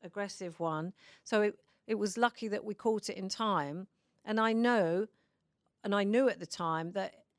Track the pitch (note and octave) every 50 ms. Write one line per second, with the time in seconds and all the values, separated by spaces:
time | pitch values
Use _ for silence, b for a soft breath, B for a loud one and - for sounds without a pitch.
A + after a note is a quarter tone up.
0 | - F3 - G3+ G3+ G3 - - F#3 F3 E3 - E3 E3 D#3+ D#3 E3 F3+ - b
1 | b b b b b b A#3 G#3 G#3 G#3 - - _ _ _ _ _ - A3 G3+
2 | G#3 G3+ F#3 A#3 A#3+ A#3+ - - A3+ G#3+ G3+ - - G#3+ G3+ - - A3+ A3 G#3
3 | - - - - F#3+ F#3+ - - A3+ G#3+ G3 E3 C#3+ C#3+ D3+ F3+ F#3+ - _ _
4 | _ _ _ _ - - G#3+ A3 A3 A3+ A3 A3+ A#3 A#3+ A#3+ A3 F3+ E3 E3+ F#3
5 | G#3+ - _ _ _ _ _ _ _ _ _ _ _ _ _ _ - G#3 G3 G3+
6 | G3+ G3+ G#3+ B3 C4+ A#3+ - D#3+ F3+ - - - F3 E3 D#3+ D#3+ E3 E3+ F3+ G3
7 | F#3+ - - - _ _ _